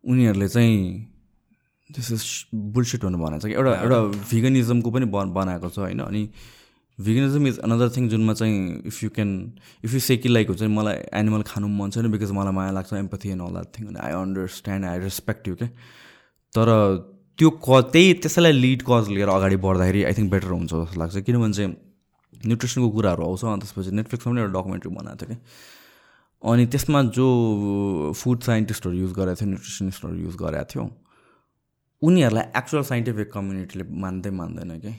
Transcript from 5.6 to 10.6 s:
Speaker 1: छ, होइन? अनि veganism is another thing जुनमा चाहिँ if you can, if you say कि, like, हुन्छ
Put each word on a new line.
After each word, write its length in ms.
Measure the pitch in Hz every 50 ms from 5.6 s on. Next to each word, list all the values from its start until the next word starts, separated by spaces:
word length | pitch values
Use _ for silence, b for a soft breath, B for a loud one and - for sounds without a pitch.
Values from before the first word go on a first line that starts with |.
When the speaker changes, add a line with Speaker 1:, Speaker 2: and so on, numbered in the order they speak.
| 90 87
Speaker 1:
छ, 100 | - 101
होइन? 200 | 98 90 92 120
अनि 320 | - - 95 107 104 107 B B B B B B B B B B B B _ -
veganism 420 | 95 107 113 123 139 139 139 147 147
is 120 | 131 117 -
another 300 | - 110 117 117 123 120
thing 200 | 120 123 123 113
जुनमा 240 | 110 110 110 110
चाहिँ 500 | 107 - 113 110 107 101 95 90 82 -
if 100 | - 113
you 180 | 107 - 113 107
can, 360 | - - 107 101 98 92 92 110 - B B B B B -
if 60 | 113
you 100 | 123 135 123
say 140 | - 131 117
कि, 100 | - 123
like, 200 | 120 113 107 95
हुन्छ 140 | 92 87